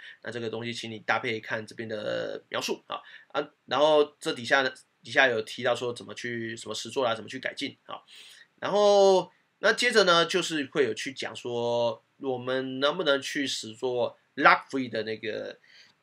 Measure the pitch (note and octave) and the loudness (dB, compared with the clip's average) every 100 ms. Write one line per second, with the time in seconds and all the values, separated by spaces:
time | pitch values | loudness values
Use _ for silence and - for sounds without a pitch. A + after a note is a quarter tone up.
0 | - - A#2 A#2+ A2+ A2+ A#2+ A#2+ A#2 G#2+ | -18 -14 -10 -8 -6 -6 -8 -8 -10 -6
1 | G2+ A2+ B2 A2 - A#2 G#2+ - A2 G#2+ | -2 -2 -2 -6 -6 -8 -8 -12 -8 -6
2 | A#2+ A#2 G#2+ G2+ - A#2 A3+ - - - | -4 -4 -4 -8 -8 -6 -6 -8 -8 -12
3 | - - _ - D3 _ - B2+ D3+ D3+ | -12 -20 _ -6 -6 _ -4 2 6 6
4 | D3 _ D#3+ C#3 A#2 C#3 C3 - _ _ | 4 _ -8 -6 2 2 2 -4 _ _
5 | A2+ C3+ C3+ A2 - - B2 A#2+ B2 A#2 | -2 4 4 2 -4 -4 -2 0 -4 -8
6 | G#2 G#2 A#2+ A#2 A2+ A2+ G#2+ G#2+ A2+ C3+ | -12 -10 -8 -6 -8 -10 -10 -10 -6 -2
7 | A#2+ A2 G#2 C3 - - C3+ A#2 - - | 0 -2 -6 -10 -8 -8 -10 -12 -16 -16
8 | - - - - _ _ C3 G3+ G3+ G3+ | -16 -20 -20 -20 _ _ -2 2 6 8
9 | G3 F#3 - _ _ _ G#3 - A#3+ G#3+ | 8 6 2 _ _ _ 0 2 4 6
10 | F3+ E3+ E3 F3+ E3 D#3 C3 D#3+ A#2+ G#2 | 6 6 4 0 0 -4 -2 0 0 -2
11 | C#3 B2+ F#2+ G#2+ B2 A#2+ A#2+ A#2+ A#2 A2 | -8 -8 -10 -8 -6 -2 0 0 0 -4
12 | _ _ C#3 B2 B2 C3 C3 C3 C#3+ E3+ | _ _ -6 -6 -4 -4 -4 0 0 2
13 | D3+ C#3 C3 D3+ C3 - G#2+ A2+ B2+ B2 | 2 0 0 -4 -4 -6 -8 -6 -4 -2
14 | A2+ - _ C3+ E3+ F3+ - C3+ B2 A2+ | -2 -6 _ 4 6 6 2 -6 -4 -6
15 | A2 A2 A2 G#2+ G2+ - _ - _ _ | -6 -6 -8 -8 -10 -14 _ -20 _ _